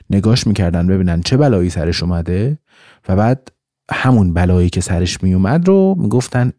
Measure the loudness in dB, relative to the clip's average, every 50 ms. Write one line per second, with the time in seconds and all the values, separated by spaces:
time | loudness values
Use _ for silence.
0 | _ -2 -2 0 2 2 0 0 0 0 0 0 0 0 0 0 0 0 0 0
1 | 0 0 -2 -2 -2 0 0 2 2 2 2 0 0 -2 -2 -2 -4 -4 -4 -4
2 | -4 -4 -4 -4 -4 -4 -4 -2 -2 -4 -4 -8 _ _ _ _ _ -20 _ _
3 | _ -2 0 0 2 0 0 -2 _ -12 -20 _ _ _ _ _ _ -10 -6 -2
4 | 0 2 2 4 2 2 2 0 2 2 2 2 2 0 0 -2 -4 -2 -2 -2
5 | -2 -4 -4 -4 -2 0 0 2 2 0 0 0 2 2 2 4 2 2 0 -2
6 | -2 -2 0 -2 -2 -2 -2 -2 -2 -2 -2